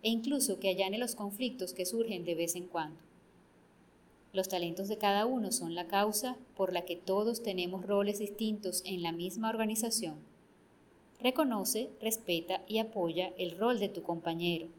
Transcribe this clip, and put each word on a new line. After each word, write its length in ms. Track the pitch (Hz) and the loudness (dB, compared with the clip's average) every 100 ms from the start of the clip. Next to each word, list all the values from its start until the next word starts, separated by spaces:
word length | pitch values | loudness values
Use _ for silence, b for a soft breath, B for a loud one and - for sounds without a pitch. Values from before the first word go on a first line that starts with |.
| 220 | 2
e 20 | |
incluso 520 | 226 233 277 - 190 | 0 2 2 2 2
que 80 | 196 | 2
allane 300 | 180 190 214 | 2 2 0
los 180 | 240 - | -2 -4
conflictos 560 | 208 202 254 - 180 | -6 -2 -4 -2 -6
que 120 | - | -2
surgen 400 | 180 226 226 185 | -2 0 0 -2
de 120 | 170 165 | -2 0
vez 180 | 170 | 0
en 140 | 175 180 | -2 -4
cuando. 320 | 170 156 156 - - - - - - - - - _ - - - | -4 -4 -8 -20 -20 -20 -20 -20 -20 -20 -20 -20 _ -20 -20 -6
Los 160 | 190 190 | -2 0
talentos 380 | 185 170 170 196 | 0 -2 -2 -4
de 120 | 214 | 0
cada 280 | 202 202 226 | 2 4 2
uno 240 | 262 202 | 0 0
son 240 | - 170 | -2 -2
la 140 | 170 175 | -4 0
causa 480 | 196 214 208 254 247 - - | 2 2 0 -4 -6 -14 -2
por 160 | 190 | 0
la 120 | 180 | 0
que 100 | 180 | -2
todos 480 | 175 - 190 214 226 | -6 2 2 2 0
tenemos 420 | - 185 180 190 | -2 0 -2 -2
roles 360 | 185 202 202 202 | 2 4 4 0
distintos 600 | 208 - 220 208 190 - | -4 -2 0 0 -2 -4
en 180 | - 185 | -2 -2
la 80 | 170 | -2
misma 380 | 170 180 208 220 | -2 -4 -2 0
organización. 680 | 226 220 220 220 220 175 151 - - - - - - - - - - | 2 0 0 0 0 -2 -6 -14 -20 -20 -20 -20 -20 -20 -20 -20 0
Reconoce, 720 | 240 254 294 214 190 214 262 - | 0 4 2 2 0 0 -2 -4
respeta 600 | 220 220 - 170 165 185 - | -2 -2 2 0 2 -4 0
y 100 | 220 | 0
apoya 540 | 220 208 170 165 180 - | 0 0 0 2 -2 -2
el 220 | 180 170 | -4 2
rol 220 | 226 240 | 2 2
de 80 | 196 | 0
tu 160 | 175 | -2
compañero. 640 | - 170 170 165 175 170 165 | -4 -2 -2 0 2 0 -4